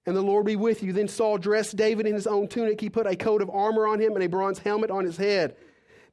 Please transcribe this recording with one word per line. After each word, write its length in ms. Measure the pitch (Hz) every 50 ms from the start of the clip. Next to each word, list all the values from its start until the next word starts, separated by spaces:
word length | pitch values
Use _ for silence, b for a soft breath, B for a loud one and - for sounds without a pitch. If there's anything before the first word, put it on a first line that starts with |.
| -
and 100 | 175 180
the 60 | 190 196
Lord 240 | 196 196 208 208
be 100 | 214 214
with 260 | 196 214 226 220 220 208
you." 100 | 185 180
Then 160 | 202 208 196
Saul 280 | - - 226 214 214
dressed 400 | 190 170 208 208 220 208 214 -
David 300 | 190 220 220 226 214 220
in 80 | 214 214
his 120 | 208 196
own 220 | 214 214 202 208 196
tunic. 320 | - 240 226 214 214 214
He 80 | 214 202
put 180 | - 226 220
a 100 | 202 180
coat 260 | 170 - 220 214 214 202
of 80 | 185
armor 360 | 190 196 202 214 220 220 214
on 140 | 214 214 208
him 140 | 220 220 214
and 80 | 190 185
a 60 | 175
bronze 320 | 175 190 190 196 196 190
helmet 300 | - 208 208 214 220 220
on 140 | 185 196 190
his 120 | 175 165
head. 400 | 160 196 208 202 190 160 139 - B B B B B B B B B B B